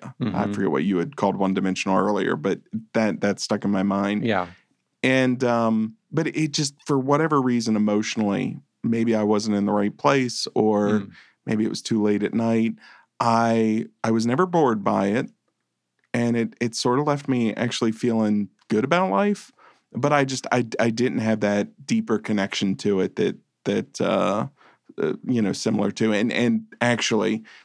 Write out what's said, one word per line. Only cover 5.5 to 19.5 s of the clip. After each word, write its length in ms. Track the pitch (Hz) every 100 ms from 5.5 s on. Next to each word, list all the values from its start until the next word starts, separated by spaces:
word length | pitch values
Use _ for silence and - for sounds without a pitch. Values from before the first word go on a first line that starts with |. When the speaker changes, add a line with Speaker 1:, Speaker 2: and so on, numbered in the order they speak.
| 117 113 110 110 - _
Speaker 1:
but 160 | - 160
it 260 | - 156
just, 220 | 139 143 - -
for 120 | 139
whatever 440 | 131 151 160 147
reason, 340 | 127 120 113 107
emotionally, 800 | 107 104 107 113 104 98 95 87 - _
maybe 300 | 117 117 113 110
I 80 |
wasn't 340 | 104 104 110 101
in 80 | 101
the 80 |
right 220 | 104 101 -
place, 520 | 147 139 127 - - -
or 320 | 107 104 101 107
Speaker 2:
Mm. 100 | 98 - - _ -
Speaker 1:
maybe 200 | 110 107
it 40 |
was 120 | -
too 200 | - 113
late 220 | 104 104
at 100 | 101
night. 420 | 113 113 113 113 110 - - _ _
I, 680 | 120 113 117 113 110 110 - _
I 80 | 117
was 140 | 113 117
never 200 | 131 185
bored 360 | 175 135 107
by 260 | 101 104 98
it, 220 | 113 - _ _ _ _ _ _ _ _
and 240 | 120 120 117
it, 160 | 113 -
it 120 | 120 -
sort 240 | 123 127
of 80 | 147
left 200 | 143 143
me 260 | 127 113 -
actually 360 | 117 - 117
feeling 560 | 110 123 113 107 104 101 _ _
good 160 | 107 147
about 260 | 170 190
life. 400 | 196 202 202 -